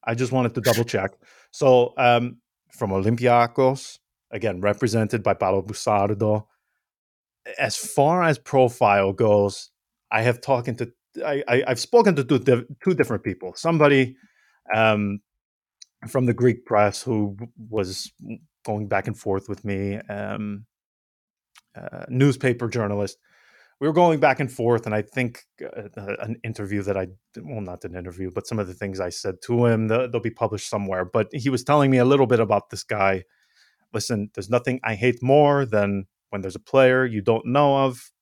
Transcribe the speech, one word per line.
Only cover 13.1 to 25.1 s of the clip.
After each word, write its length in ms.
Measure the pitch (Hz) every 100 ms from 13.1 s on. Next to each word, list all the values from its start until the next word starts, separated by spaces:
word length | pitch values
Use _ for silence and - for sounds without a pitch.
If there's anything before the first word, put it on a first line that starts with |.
| 107
people. 300 | - 92 92 -
Somebody, 600 | 165 165 147 139 127 127 _ _ _ _ -
um, 480 | 107 110 107 104 101 _ _ _ _ _ _ - _ 113
from 180 | 135 127
the 80 |
Greek 320 | 117 123 117 -
press 360 | 107 104 -
who 340 | - 110 104 98
w-, 140 | 117 - 113
was 420 | 110 95 95 - _ 107 - _ _ -
going 220 | 104 101
back 200 | 98 95
and 100 | 104
forth 300 | - 98 -
with 140 | 101
me, 320 | 104 98 98 101 -
um, 560 | 104 104 104 104 104 110 _ _ _ _ _ _ _ _ _ _ -
uh, 300 | - - -
newspaper 580 | 127 139 123 131 120 120
journalist. 500 | 120 104 101 101 - _ _ _ _ _ _
We 80 | 143
were 60 |
going 260 | 156 175 156
back 200 | 147 131
and 120 | 135
forth, 360 | - 117 117 117
and 80 | 107
I 80 |
think, 400 | 104